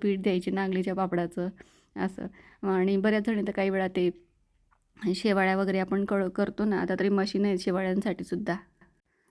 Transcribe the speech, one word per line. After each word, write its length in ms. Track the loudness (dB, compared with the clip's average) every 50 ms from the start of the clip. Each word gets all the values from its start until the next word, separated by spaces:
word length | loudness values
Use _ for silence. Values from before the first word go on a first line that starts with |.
पीठ 180 | 2 0 0 2
द्यायचे, 320 | 0 0 0 0 0 0
नागलीच्या 440 | -2 0 0 0 0 0 0 0 -2
पापडाचं 540 | -2 -2 0 0 -2 -2 -2 -4 -4 -4 -4 -6 -10 -18 -20 _ _ _ _ _
असं. 320 | -4 -4 -4 -4 -6 -10 -10 -12 -16 -20 -20 -14 _ -2
आणि 300 | 0 2 2 4 4 2
बऱ्याच 280 | 4 4 4 2 2 2
जणी 140 | 0 0 0
तर 100 | -2 -2
काही 180 | -2 0 0 0
वेळा 180 | 0 0 -2
ते 240 | 0 0 0 0 0 0 -4 -14 _ _ _ _ _ _ _ _ _ _ _ _ _ _ -4 -2 -2 -2
शेवाळ्या 420 | 0 0 2 2 4 4 2 2
वगैरे 220 | 2 0 0 0 0
आपण 260 | 0 0 0 0 0
कळ-, 240 | 0 0 0 0 -2
करतो 360 | 0 0 -2 -2 0 -2 0
ना, 140 | 0 0 0
आता 160 | 0 0 0 0
तरी 100 | 2 2
मशीन 360 | 2 2 0 0 0 0 0
आहे 120 | 2 0
शेवाळ्यांसाठी 640 | 0 0 -2 0 0 0 0 0 0 0 -2 -4 -4 -6
सुद्धा. 320 | -6 -6 -4 -2 -4 -4 -4 -8 _ _ _ -20 _ _ _ _ _ _ _ _ _